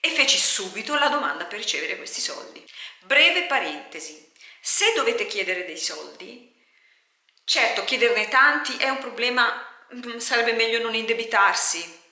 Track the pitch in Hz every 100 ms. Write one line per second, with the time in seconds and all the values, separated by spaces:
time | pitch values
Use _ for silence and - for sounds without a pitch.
0 | 330 320 277 269 - - 381 339 220 294
1 | 285 285 190 151 175 202 226 147 160 151
2 | 143 - - 139 - - - - - -
3 | 185 285 320 359 359 262 156 147 - 160
4 | 151 156 - _ - - - - 415 453
5 | 240 233 208 208 185 185 180 160 - 151
6 | 151 160 185 247 - _ _ _ _ _
7 | _ _ _ _ - - 233 - 185 254
8 | 233 226 208 262 285 294 294 254 269 269
9 | 254 226 247 247 240 - - - _ 247
10 | 240 233 226 247 233 226 226 233 226 220
11 | 220 226 226 220 196 - - 170 170 165
12 | _